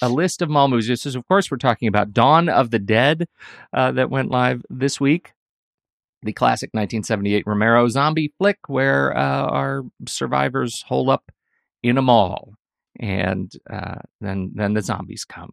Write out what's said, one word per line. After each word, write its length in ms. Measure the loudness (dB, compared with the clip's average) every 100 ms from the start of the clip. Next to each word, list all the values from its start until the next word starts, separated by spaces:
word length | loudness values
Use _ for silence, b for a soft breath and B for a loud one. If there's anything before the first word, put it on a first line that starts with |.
a 40 | 0
list 340 | 0 0 -2
of 60 | 0
mall 180 | 2 4
movies. 200 | 2 0
This 180 | -2 -4
is, 80 | -8
of 120 | 0
course, 220 | 0 0
we're 80 | 0
talking 300 | 0 2 2
about 260 | 2 2
Dawn 340 | 4 6 6 4
of 220 | 2 2
the 100 | 0
Dead, 480 | 2 2 4 2 -4 B B B B
uh, 180 | -2 0
that 180 | 0 0
went 180 | -2 -2
live 320 | 0 0 -2 -8
this 320 | -4 -4 0
week. 320 | 2 0 -2 _ _ _ _ _ _ _ _ _
The 100 | -10
classic 380 | 0 0 0 -4 -4
nineteen 260 | -4 -4
seventy-eight 440 | -4 -2 0 0 0
Romero 400 | 0 4 4 4
zombie 440 | 2 0 0 -4 0
flick 220 | -2 -2 -4
where, 480 | -2 0 2 0 0
uh, 300 | -2 -2 -2
our 360 | -2 -2 -6 -10 -14 -12
survivors 760 | -6 -2 0 0 -2 -4 -6
hole 260 | -4 -2 0
up 220 | 0 -4 _ _ _ _ _
in 160 | 0 2
a 40 |
mall. 500 | 4 4 4 -2 -10 -20 _ _ _ -10
And, 520 | -6 -2 -2 -2 -6 -12 -14
uh, 280 | -10 -10 -10 -16 _
then, 320 | -8 -6 -6
then 200 | -4 -2
the 80 | -2
zombies 420 | -2 -6 -8 -14
come, 280 | -14 -16 -18